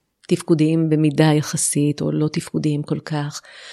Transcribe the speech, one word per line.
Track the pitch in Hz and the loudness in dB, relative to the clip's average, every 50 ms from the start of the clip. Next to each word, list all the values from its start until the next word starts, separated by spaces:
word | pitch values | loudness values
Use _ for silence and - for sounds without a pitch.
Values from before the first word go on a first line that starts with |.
| _ _ _ _ _ - | _ _ _ _ _ -2
תפקודיים | 180 170 - - 170 151 151 156 160 165 160 160 | -2 -2 2 2 2 2 4 2 2 2 2 2
במידה | 156 151 156 151 139 139 156 156 | 2 2 2 2 4 4 4 4
יחסית, | 151 151 143 - - 151 - - - 147 147 147 147 - | 4 2 0 -2 -4 -4 -4 -2 0 0 0 0 0 -2
או | 156 151 | -4 -2
לא | 151 156 151 156 | 0 0 -2 -2
תפקודיים | - 170 - - - 160 147 151 147 147 | -2 -6 -8 -4 -4 -2 0 0 -2 -2
כל | 151 - 151 147 | -2 -4 -6 -6
כך. | - - 156 147 143 147 - - - - - - - - | -4 -6 -6 -4 -4 -6 -10 -12 -16 -18 -20 -20 -20 -20